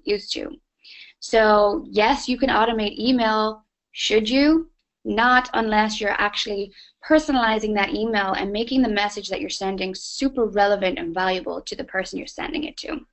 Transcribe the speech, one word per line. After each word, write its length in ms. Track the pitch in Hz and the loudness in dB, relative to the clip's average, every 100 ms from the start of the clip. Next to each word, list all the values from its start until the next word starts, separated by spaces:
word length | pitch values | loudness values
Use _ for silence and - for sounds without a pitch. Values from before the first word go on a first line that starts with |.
used 280 | - 202 - | -4 -4 -4
to. 180 | - - - _ _ - - - _ | -10 -10 -14 _ _ -20 -20 -20 _
So 640 | - 226 214 208 208 202 - | 0 4 6 6 4 2 -2
yes, 360 | 202 220 277 - | 0 2 2 -2
you 120 | 247 | -2
can 100 | 254 | 2
automate 500 | 214 226 226 208 - | 2 2 0 -2 -2
email. 680 | 240 247 220 214 214 214 _ _ _ | 0 2 2 2 0 -4 _ _ _
Should 380 | - - 220 214 | -8 0 2 2
you? 400 | 262 294 330 320 _ _ _ | 4 4 4 0 _ _ _
Not 460 | 220 208 247 254 254 | -4 2 4 4 2
unless 480 | 226 220 208 214 214 | -2 0 2 0 -2
you're 180 | 208 - | -2 0
actually 540 | 208 - 214 202 202 - - _ - | -2 -2 -4 -6 -6 -12 -20 _ 2
personalizing 680 | 311 302 254 226 220 214 | 4 4 2 2 2 0
that 180 | 208 196 | 0 0
email 400 | 208 226 214 196 | 0 0 0 0
and 180 | 190 196 | -2 -2
making 300 | 208 233 262 | -4 -2 0
the 80 | 233 | 2
message 400 | 208 208 208 196 | 2 0 -4 -8
that 140 | 185 | -6
you're 80 | 190 | -6
sending 440 | - 190 190 190 | -6 -6 -4 -6
super 520 | 185 - - 269 262 220 | -8 -12 -4 -2 0 -2
relevant 520 | 202 202 196 185 180 | 2 2 2 0 -2
and 140 | 170 | -6
valuable 480 | 175 185 185 175 170 | -2 -2 -2 -4 -10
to 160 | - - | -10 -12
the 80 | |
person 340 | 170 190 185 185 | -8 -8 -8 -10
you're 80 | - | -12
sending 380 | - - - | -10 -8 -6
it 140 | - - | -8 -10
to. 220 | - - - | -10 -12 -14